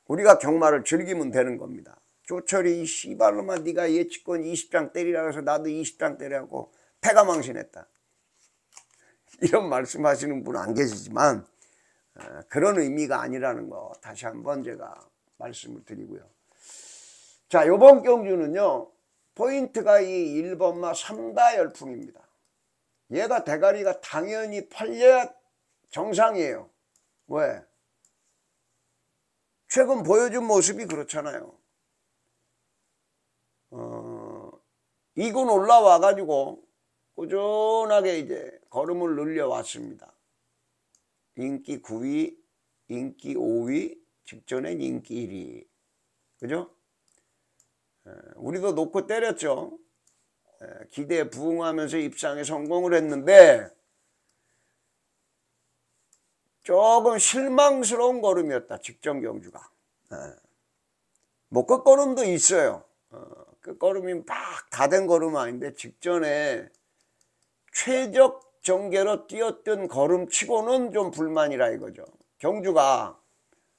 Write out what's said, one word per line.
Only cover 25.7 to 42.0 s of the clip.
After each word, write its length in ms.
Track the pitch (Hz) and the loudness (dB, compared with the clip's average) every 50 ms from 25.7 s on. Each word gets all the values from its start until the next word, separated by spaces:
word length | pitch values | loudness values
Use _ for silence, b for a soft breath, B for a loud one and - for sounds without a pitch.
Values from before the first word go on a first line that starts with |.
| _ _ _ _ | _ _ _ _
정상이에요. 800 | - - 180 220 196 180 226 226 214 185 160 135 113 101 - - _ _ _ _ _ _ _ _ _ _ _ | -10 -8 -6 -2 2 2 2 2 2 0 -4 -4 -6 -8 -12 -18 _ _ _ _ _ _ _ _ _ _ _
왜? 340 | - 139 151 151 131 107 90 78 _ _ _ _ _ _ _ _ _ _ _ _ _ _ _ _ _ _ _ _ _ _ _ _ _ _ _ _ _ _ _ _ _ _ _ _ _ _ _ _ | -8 -4 -2 -2 -2 -4 -8 -14 _ _ _ _ _ _ _ _ _ _ _ _ _ _ _ _ _ _ _ _ _ _ _ _ _ _ _ _ _ _ _ _ _ _ _ _ _ _ _ _
최근 360 | - - 254 269 240 269 233 175 | -2 0 2 2 2 0 -2 0
보여준 420 | 156 202 220 247 240 208 254 233 | 2 2 2 2 0 -2 -4 -2
모습이 400 | 220 214 190 - 190 - - 233 | 2 2 2 2 0 -2 -6 -10
그렇잖아요. 680 | 175 156 151 143 - - 156 147 147 - - - - - _ _ _ _ _ _ _ _ _ _ _ _ _ _ _ _ _ _ _ _ _ _ _ _ _ _ _ _ _ _ _ _ _ _ _ _ _ _ _ _ _ _ _ | -10 -10 -10 -10 -10 -10 -10 -10 -10 -12 -14 -16 -18 -20 _ _ _ _ _ _ _ _ _ _ _ _ _ _ _ _ _ _ _ _ _ _ _ _ _ _ _ _ _ _ _ _ _ _ _ _ _ _ _ _ _ _ _
어, 800 | - 120 58 117 - - 58 117 58 57 55 110 107 104 - - - _ _ _ _ _ _ _ _ _ _ _ _ | -18 -16 -14 -14 -14 -14 -14 -14 -16 -16 -16 -18 -18 -18 -20 -20 -20 _ _ _ _ _ _ _ _ _ _ _ _
이 160 | - 202 233 208 | -6 -6 -4 -2
군 160 | 262 262 240 | -2 0 2
올라와가지고 1120 | 214 190 190 220 240 233 214 190 175 165 180 196 - - 190 151 151 139 135 - - - _ _ _ _ _ _ _ _ _ _ _ | 2 2 6 8 8 8 10 8 8 8 8 4 4 2 0 -2 -2 -2 -2 -4 -8 -14 _ _ _ _ _ _ _ _ _ _ _
꾸준하게 1040 | - 170 165 190 196 202 208 214 214 214 220 220 226 220 214 208 202 190 185 175 160 | -14 -8 -6 -4 -4 -2 -2 0 0 0 0 0 0 0 2 2 2 2 2 0 -2
이제 400 | 143 123 139 117 - - - - _ _ | -6 -8 -10 -10 -10 -14 -18 -20 _ _
걸음을 460 | - 127 151 165 175 175 175 170 156 | -6 -6 -4 -4 -4 -2 -2 -2 -2
늘려왔습니다. 1000 | 143 151 156 160 156 143 127 120 117 117 - - 123 120 113 - - - - _ _ _ _ _ _ _ _ _ _ _ _ _ _ _ _ _ _ _ _ _ _ _ _ _ | -4 -4 -4 -4 -4 -2 -2 -4 -6 -6 -10 -12 -14 -14 -16 -18 -20 -20 -20 _ _ _ _ _ _ _ _ _ _ _ _ _ _ _ _ _ _ _ _ _ _ _ _ _
인기 460 | 117 127 135 139 135 139 - 143 123 | -10 -8 -8 -8 -10 -10 -12 -14 -14
구 220 | - - 110 113 | -12 -12 -12 -10